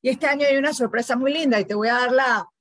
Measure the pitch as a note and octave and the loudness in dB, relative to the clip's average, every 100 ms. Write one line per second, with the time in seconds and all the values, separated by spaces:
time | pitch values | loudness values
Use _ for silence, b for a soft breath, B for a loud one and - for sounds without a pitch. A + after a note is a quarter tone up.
0 | B3+ C4 D4 C#4+ C#4+ C#4 C#4+ D4 A#3+ A#3 | -2 -2 -2 0 2 2 0 -2 -2 -2
1 | A#3 B3 C4+ D4+ D4+ A3 F#3+ G#3 A3 A#3+ | -2 -2 0 0 0 0 0 -2 0 0
2 | B3 C4 C4 A3+ - _ | 2 2 2 0 -4 _